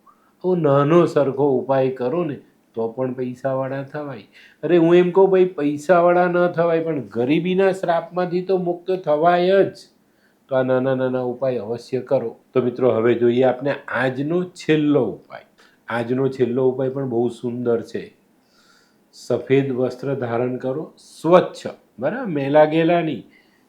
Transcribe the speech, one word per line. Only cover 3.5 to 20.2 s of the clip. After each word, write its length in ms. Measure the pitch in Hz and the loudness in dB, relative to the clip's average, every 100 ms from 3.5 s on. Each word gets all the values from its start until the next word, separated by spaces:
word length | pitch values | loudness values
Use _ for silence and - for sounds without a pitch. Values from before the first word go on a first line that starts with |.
| 135 135 135 | -4 -6 -8
થવાય. 400 | 139 151 147 123 - _ - _ | -10 -12 -12 -14 -18 _ -20 _
અરે, 140 | 151 175 | 2 4
હું 180 | 165 175 | 6 6
એમ 160 | 180 | 6
કહું 180 | 180 190 | 6 6
ભાઈ, 160 | 185 180 | 6 2
પૈસાવાળા 800 | 180 147 147 - 175 175 175 180 | 0 -4 -2 2 4 4 4 2
ન 200 | 175 180 | 2 0
થવાય, 360 | 165 170 165 | 2 0 0
પણ 180 | 165 151 | -2 -4
ગરીબીના 720 | 107 117 123 165 175 185 190 | -6 -2 0 0 0 2 2
શ્રાપમાંથી 720 | 185 170 170 165 175 175 180 | 0 -2 -2 -2 -4 -4 -2
તો 160 | 180 190 | -2 -2
મુક્ત 340 | 175 170 - | -2 -4 -4
થવાય 720 | 185 165 147 170 175 180 196 | -4 -2 2 2 2 4 4
જ. 120 | 180 - - _ _ _ _ _ - | 2 -2 -20 _ _ _ _ _ -4
તો 80 | 131 | -2
આ 80 | |
નાના 320 | 127 127 131 131 | 0 0 0 0
નાના 260 | 131 127 | -2 -2
ઉપાય 360 | 123 120 131 123 | -4 -4 -4 -4
અવશ્ય 420 | 104 120 - 127 | -6 -8 -6 -8
કરો. 360 | - 135 117 - _ | -2 -2 -2 -10 _
તો 80 | 127 | -2
મિત્રો, 300 | 120 120 131 | -2 0 0
હવે 220 | 110 113 | 2 2
જોઈએ 300 | 110 120 120 | 2 2 4
આપણે 320 | 131 123 139 139 - | 2 0 -4 -6 -6
આજનો 560 | 113 131 127 143 175 | -4 -4 -4 -4 -4
છેલ્લો 640 | 180 - - 156 147 143 110 | -6 -6 0 0 2 2 0
ઉપાય. 360 | - - - - _ _ _ - | -6 -14 -20 -20 _ _ _ -8
આજનો 400 | 113 117 127 135 | -6 -4 -2 -2
છેલ્લો 420 | 135 117 120 131 | 0 -2 0 0
ઉપાય 200 | 131 131 | 0 -4
પણ 200 | 135 135 | -4 -4
બહુ 200 | 117 120 | -2 -2
સુંદર 520 | 110 123 123 120 113 | -4 -8 -6 -2 -2
છે. 340 | 107 104 85 _ _ _ _ _ _ _ _ _ _ | -4 -12 -12 _ _ _ _ _ _ _ _ _ _
સફેદ 580 | - - 120 - 135 131 | -14 -6 -6 0 0 0
વસ્ત્ર 440 | 123 127 - 135 | -2 -4 -4 -8
ધારણ 420 | 131 | -6